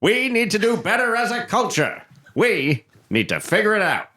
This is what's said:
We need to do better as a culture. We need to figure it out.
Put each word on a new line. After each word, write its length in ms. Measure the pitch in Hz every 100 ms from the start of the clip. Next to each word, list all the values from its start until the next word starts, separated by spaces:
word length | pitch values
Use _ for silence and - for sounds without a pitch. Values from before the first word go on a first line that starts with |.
We 280 | 233 247 254
need 220 | 240 233
to 80 | 208
do 180 | 226 226
better 380 | 170 233 247 226
as 160 | 233
a 140 | 240 233
culture. 580 | 214 247 - 143 - - - - -
We 500 | 240 185 135 143 _ _ _
need 200 | 110 -
to 100 | 80
figure 360 | - - 214 214
it 60 |
out. 280 | 180 113 -